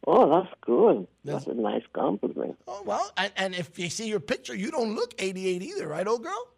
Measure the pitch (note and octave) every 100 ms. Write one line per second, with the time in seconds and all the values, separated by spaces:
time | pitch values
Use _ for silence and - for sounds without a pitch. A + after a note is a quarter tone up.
0 | - F#3+ F#3+ E3 F#3 - - B2 A3 B2+
1 | F3+ _ C#3+ - - - G#2 A2 - -
2 | - G3+ - - - - - - G4 -
3 | G4+ - G3 G3+ F#3+ F3+ E3+ - F3 -
4 | A3 G#3 - B3+ - A#3 G#3 D#4+ A3+ A3
5 | A#4 - G3 F#3 F#3 F3+ G#3 G4 D#3 D3+
6 | G3 A#3 C4+ G4+ B4